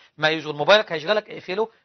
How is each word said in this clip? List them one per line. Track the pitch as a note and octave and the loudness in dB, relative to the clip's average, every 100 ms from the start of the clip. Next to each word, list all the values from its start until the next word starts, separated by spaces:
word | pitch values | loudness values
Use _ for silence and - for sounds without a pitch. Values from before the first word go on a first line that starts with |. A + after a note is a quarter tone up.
| _ - | _ -2
ما | D#3 | 0
يشغل، | D#3+ D3+ D3 | 0 -6 -4
موبايلك | D3 G#3+ G#3 | 4 4 4
هيشغلك | E3 D#3 G#3+ G#3 | -6 -2 -2 -4
اقفله | - - F#3 A3 _ | -14 -8 -6 -6 _